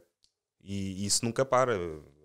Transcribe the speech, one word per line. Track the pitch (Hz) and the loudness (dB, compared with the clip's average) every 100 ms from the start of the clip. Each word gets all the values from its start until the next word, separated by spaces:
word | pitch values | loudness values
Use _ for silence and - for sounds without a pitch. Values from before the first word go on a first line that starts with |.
| - _ _ _ _ _ | -12 _ _ _ _ _
E, | 95 98 95 95 | -8 -4 -4 -4
e | 101 | 0
isso | - | 0
nunca | 117 110 131 | 0 0 2
para. | 123 127 104 87 78 73 - | 4 4 2 -2 -8 -14 -20